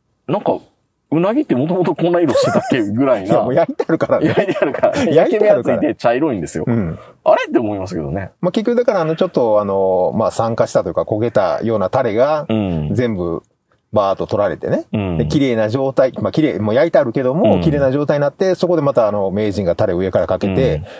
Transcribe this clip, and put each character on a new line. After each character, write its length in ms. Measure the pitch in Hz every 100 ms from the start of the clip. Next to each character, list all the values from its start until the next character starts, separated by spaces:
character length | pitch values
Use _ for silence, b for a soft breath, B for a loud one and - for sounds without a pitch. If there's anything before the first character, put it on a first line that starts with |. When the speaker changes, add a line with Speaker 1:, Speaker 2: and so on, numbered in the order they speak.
| _ _ -
Speaker 1:
な 120 | 202
ん 40 |
か、 160 | 151 98 - _ _ _ _
う 100 | 151
な 120 | 185
ぎ 100 | 262
っ 20 | 302
て 80 |
も 140 | 123 156
と 60 |
も 100 | 180
と 100 | 175
こ 160 | 151 170
ん 20 |
な 80 | 175
色 140 | 131
し 100 | 539
て 60 | 571
た 80 | 698
っ 40 | 740
け 140 | 127
ぐ 240 | 101 107 139
ら 120 | 110
い 100 | 95
な。 0 |
Speaker 2:
<laughs> 60 |
い 20 | 123
や、 60 |
も 60 | 110
う 40 |
焼 180 | 143 208
い 40 | 294
て 80 | -
あ 60 |
る 60 | 165
か 80 | -
ら 120 | 113
ね。 60 | 160
Speaker 1:
焼 160 | -
い 40 | 370
て 120 | 587
あ 40 |
る 80 | 151
か 160 | - -
ら。 80 | 285
Speaker 2:
焼 400 | 226 151 247 214
い 20 |
て 120 | 208
あ 40 |
る 80 | 123
か 60 | -
ら。 100 | -
Speaker 1:
焼 0 |
き 0 |
目 0 |
が 0 |
つ 40 |
い 20 | 151
て 80 |
茶 200 | - 120
色 180 | 123 156
い 60 | 104
ん 20 |
で 60 | 73
す 100 | 80
よ。 60 | -
Speaker 2:
う 60 |
ん。 260 | 117 85 73 B B
Speaker 1:
あ 140 | - -
れ 80 | 453
っ 40 |
て 60 | 247
思 160 | 208 -
い 20 |
ま 80 | -
す 80 |
け 60 | 180
ど 100 | 143
ね。 220 | 95 95 -
Speaker 2:
ま 80 | 175
あ、 40 |
結 140 | 226 214
局 100 | 240
だ 80 |
か 100 | 240
ら、 80 | 202
あ 20 |
の、 100 | 160
ち 80 | 160
ょ 40 | 180
っ 40 |
と、 300 | - 117 104
あ 40 |
の、 480 | 101 98 95 92 87 85
ま 100 | 104
あ、 40 |
酸 240 | - 117 117
化 100 | 113
し 60 |
た 100 | 123
と 80 | 90
い 0 |
う 40 |
か、 80 | 82
焦 180 | 82 107
げ 100 | 117
た 300 | 110 90 -
よ 140 | 110 107
う 20 |
な 100 | 110
タ 140 | 131
レ 120 | 123
が、 320 | 104 143 156 -
Speaker 1:
う 60 |
ん。 340 | 110 98 82 73
Speaker 2:
全 220 | 104 123
部、 280 | 98 85 82 - _ _ _ _
バ 180 | 107 98
ー 40 | 95
ッ 20 |
と 80 | 98
取 160 | 101
ら 60 | 98
れ 80 | 73
て 120 | -
ね。 180 | 175 330
Speaker 1:
う 60 | 214
ん。 200 | 196 160
Speaker 2:
で、 80 | 156
綺 120 | 151
麗 160 | 135
な 140 | 113 107
状 240 | 135 135
態、 200 | 139 131 -
ま 100 | -
あ、 20 |
綺 100 | -
麗、 160 | 151 98
も 140 | 107
う 20 |
焼 140 | 120 165
い 20 |
て 80 | 165
あ 60 |
る 80 | 131
け 100 | 139
ど 100 | 127
も、 220 | 151 220 190
Speaker 1:
う 20 |
ん。 20 |
Speaker 2:
綺 100 | 165
麗 80 | 143
な 140 | 135
状 140 | 143 147
態 100 | 147
に 60 |
な 80 | 143
っ 20 |
て、 240 | - 190 175
そ 100 | 175
こ 80 |
で 80 | 170
ま 100 | 143
た、 140 | 127 107
あ 60 |
の、 180 | 104 95
名 220 | 98 107
人 120 | 101
が 120 | 90 85
タ 100 | -
レ 80 |
を 40 | 85
上 120 | 95
か 80 | 101
ら 80 | 87
か 140 | 92
け 120 | 98
て、 240 | 92 78 76
Speaker 1:
う 20 |
ん。 60 | B